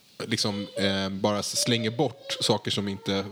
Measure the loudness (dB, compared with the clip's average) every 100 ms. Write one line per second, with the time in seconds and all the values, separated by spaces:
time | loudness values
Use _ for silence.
0 | _ -12 -4 0 0 -2 -4 0 2 2
1 | 0 2 2 2 0 0 2 2 2 2
2 | 0 -2 -8 0 2 2 0 -2 -2 -4
3 | -2 -2 -2